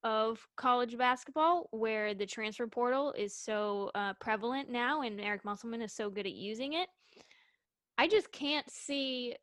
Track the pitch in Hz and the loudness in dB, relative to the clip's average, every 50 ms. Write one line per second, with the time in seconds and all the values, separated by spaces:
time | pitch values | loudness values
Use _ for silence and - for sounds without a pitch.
0 | - 233 220 220 220 220 226 226 - _ _ - - 262 247 247 247 233 233 233 | 0 2 2 4 2 2 0 -4 -8 _ _ 0 4 4 4 6 4 0 0 2
1 | 254 247 254 254 - - 269 311 311 330 349 349 - - - 220 220 220 220 214 | 4 4 4 2 -2 -6 0 4 6 6 6 4 2 -4 -4 -2 0 0 2 0
2 | 214 214 208 190 208 196 - - 214 214 214 - 247 226 - 247 240 247 254 269 | 0 0 0 -2 -4 -4 -4 -4 -4 -4 -2 -4 -6 -4 0 0 2 4 4 2
3 | 285 294 - - 208 202 - - - - 214 208 208 208 202 202 202 196 - 202 | 2 0 0 -2 -4 -4 -4 -8 -4 -2 0 0 0 0 0 0 -2 -2 -2 -2
4 | 202 196 190 _ - - 220 214 202 233 254 269 277 - 240 240 240 247 294 311 | -2 -2 -2 _ -2 0 0 0 0 -2 -2 -2 -4 -4 -2 0 2 2 2 2
5 | 277 233 208 202 202 208 208 196 - 208 202 196 - 233 226 233 233 208 - - | 0 -2 -4 -4 -2 -2 -2 -2 -2 -6 -6 -6 -6 -8 -6 -4 -6 -6 -4 -4
6 | 220 208 196 208 202 190 185 185 185 202 220 220 262 277 302 330 370 370 _ _ | -4 -4 -2 -4 -4 -4 -6 -6 -6 -6 -4 -4 -4 -2 0 -2 -2 -2 _ _
7 | _ _ _ - - _ - _ _ _ _ _ _ _ _ _ _ _ _ - | _ _ _ -20 -20 _ -20 _ _ _ _ _ _ _ _ _ _ _ _ 4
8 | 254 330 415 440 - - - - 277 285 294 294 - - - - - - 285 277 | 4 6 6 4 4 2 -8 -4 -2 0 0 0 0 -4 -10 -14 -6 -4 -2 -2
9 | 269 269 262 254 247 240 - - | 0 -2 -2 -4 -4 -6 -8 -10